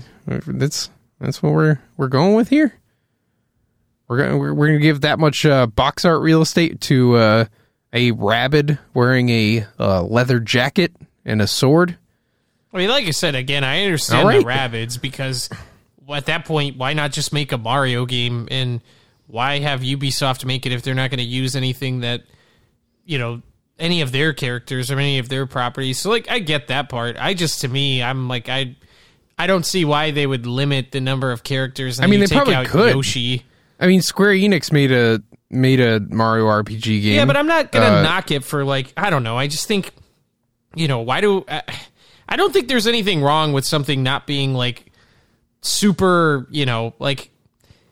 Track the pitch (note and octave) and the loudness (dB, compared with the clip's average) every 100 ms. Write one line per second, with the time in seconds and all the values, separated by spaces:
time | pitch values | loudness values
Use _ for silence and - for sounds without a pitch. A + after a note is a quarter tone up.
0 | - _ - - E3 C3 C#3+ - - _ | -4 _ -8 -8 -6 -4 -4 -4 -10 _
1 | _ - - - D3+ D#3 D#3 C#3+ - - | _ -10 -8 -2 0 2 2 0 -4 -6
2 | C3 C3 F#3 A3 A3+ D4 D4 - _ _ | -2 2 4 4 4 2 2 -2 _ _
3 | _ _ _ _ _ _ _ _ _ _ | _ _ _ _ _ _ _ _ _ _
4 | - B2 B2+ C#3 C#3+ D3 D3+ D3+ D3+ C#3+ | -4 -2 0 0 -2 2 2 4 4 2
5 | D3+ C#3 D#3 - D#3 C3+ A#2+ A#2+ C3+ - | 0 2 2 4 4 4 4 2 0 2
6 | F3+ D#3 D#3+ D#3+ D#3+ F3 E3 - - C3 | 2 2 4 4 4 2 0 -2 0 4
7 | B2 A#2+ A2 A2 A2 _ _ _ _ A#2+ | 6 6 6 4 2 _ _ _ _ 0
8 | B2 A2 G2+ A#2 C3 D3 D3 C#3+ - B2+ | 0 0 0 0 2 2 2 -2 -4 0
9 | B2 B2+ B2 A#2 G#2+ A2+ G#2 - G#2+ F#2+ | 2 2 2 2 2 0 -4 -4 0 0
10 | F2 A#2 B2+ A#2+ G#2+ B2 C3 - F3 - | 0 0 2 0 0 0 0 0 -2 -4
11 | - _ - G#2+ G#2 - C3+ D#3+ F3 E3+ | -20 _ -4 0 0 2 4 4 2 -2
12 | _ _ _ _ _ _ _ F#3+ F#3+ C#4 | _ _ _ _ _ _ _ -4 -2 0
13 | F#3+ C#3 E3+ C3 B2+ C#3+ C3+ D#3+ G3+ D#3 | -2 -2 -2 -2 -2 -2 -2 -2 -2 -2
14 | - A#2+ F#3+ G#3 A#2 C3 B2+ A2+ A#2 B2 | 0 2 4 4 2 0 -2 -6 -8 -8
15 | C3+ C3 C3+ B2 - - - _ _ _ | -10 -6 -6 -6 -8 -12 -18 _ _ _
16 | C3+ C#3+ D3+ D#3+ - D#3 C#3+ C3 C3 D3+ | -10 -6 -4 -4 -2 -4 -4 -4 -4 -2
17 | D3 D3 C3+ D3 C#3+ B2+ A2 C#3 C3 B2 | -4 -4 -4 -4 -4 -4 -2 0 0 -2
18 | B2 B2 A#2+ A#2+ - C3 B2 A#2 - _ | -2 -2 -2 -4 -6 -4 -4 -6 -10 _
19 | _ _ _ A2 C3 C#3+ C#3+ C3+ C3 C#3 | _ _ _ -4 -4 -2 -4 -4 -4 -4
20 | C3+ - C3+ B2 B2+ C3 C3 B2 C3+ B2+ | -4 -2 -4 -4 -4 -6 -4 -6 -4 -4
21 | C3 B2+ A#2+ B2+ C3 C3+ B2+ B2 C3 B2+ | -4 -4 -6 -4 -4 -4 -4 -4 -6 -6
22 | A#2+ A#2+ - _ _ _ _ _ _ _ | -6 -8 -10 _ _ _ _ _ _ _
23 | - C#3 A#2 A#2+ - _ _ - E3+ F3 | -8 -6 -6 -8 -14 _ _ -8 -4 -2
24 | C3+ C3 D#3 C#3 B2+ B2 - C3 B2 C3+ | -2 0 -2 -2 -6 -6 -6 -6 -4 -2
25 | C#3+ C3+ B2 C3+ C3 B2+ B2 C3+ C3 B2+ | -2 -2 -4 -6 -6 -4 -4 -4 -6 -4
26 | F#3+ A#3 - A#3+ D#3 D3+ - C3 C#3 B2 | -2 -4 -2 -6 -2 -4 -4 -6 -4 -6
27 | A#2 - D3+ F#3 D#3+ - C3 C3+ C#3 B2+ | -6 -4 -4 -2 -4 -4 -4 -2 -2 -2
28 | A#2+ C3 B2+ B2+ B2+ C3+ B2+ C3 _ _ | -2 -4 -4 -6 -6 -6 -6 -10 _ _
29 | _ _ _ - F3 F#3+ - F#3 D3+ D3 | _ _ _ -4 0 0 0 0 0 0
30 | D#3 D3 C#3 C3 B2 B2+ C#3+ C#3 B2+ C3+ | 0 -2 -2 -2 -4 -2 -2 -2 -4 -6
31 | C3 C3+ C3 A#2 - C3+ C3 C3 C3 A#2+ | -4 -2 -4 -4 -4 -4 -4 -6 -6 0
32 | F3+ G#3 G3+ C#4+ C4+ C3 B2+ D#3 A#3 C3+ | 4 4 4 4 2 0 0 2 4 2
33 | A#2+ B2+ A#2+ B2 - _ _ - F3+ F#3 | 0 -2 -2 -4 -6 _ _ 0 4 4
34 | - - G3+ F#3+ G3+ F3 - D3+ C3+ B2+ | 4 2 4 4 4 2 2 2 4 4
35 | A#2 A2 - - _ B2+ C3 C3 A#2+ A2 | 4 2 -4 -20 _ 0 4 4 4 2
36 | G2+ A2 A2+ A2+ A2 G#2+ G#2+ A2 A2+ G#2 | 0 0 2 2 2 2 -2 -6 -2 0
37 | G#2 G2+ - C#4 D4+ E4 - - - G#2 | 2 4 4 2 2 0 0 2 4 4
38 | D#3 F#3 - C#3+ - D3 C#3 C3+ B2+ - | 2 0 -2 -4 -4 -4 -2 -4 -4 -4
39 | G3+ D3 A2+ A#2+ D3 D3+ - G3+ - - | -2 0 -2 -4 -4 -4 -2 -4 -4 -12
40 | _ _ _ _ _ _ _ D#3+ D#3+ B2 | _ _ _ _ _ _ _ -4 -2 -2
41 | A2+ D3 G3+ F#3+ - D3+ - - - _ | -2 0 2 0 -4 -10 -10 -14 -18 _
42 | _ _ - B3 G4 G4 B3 B3+ G#3+ A#3 | _ _ -6 -2 0 0 0 0 0 0
43 | G3+ E3 C#3 D#3 D3+ C#3 - D#3 C#3 C3+ | 0 0 2 2 2 0 0 -2 -2 -2
44 | B2+ C#3 - C#3 C3+ C3 B2 A#2 - _ | -2 -4 -4 -4 -2 -2 -4 -6 -14 _
45 | _ _ _ _ _ _ - - G3+ F3 | _ _ _ _ _ _ -6 0 0 2
46 | F#3 F3 D#3+ C#3 - D3 C3 A#2 A#2 - | 2 4 2 0 -2 -4 -2 -2 -4 -6
47 | C#3 C3+ - _ _ _ _ _ _ | -6 -6 -10 _ _ _ _ _ _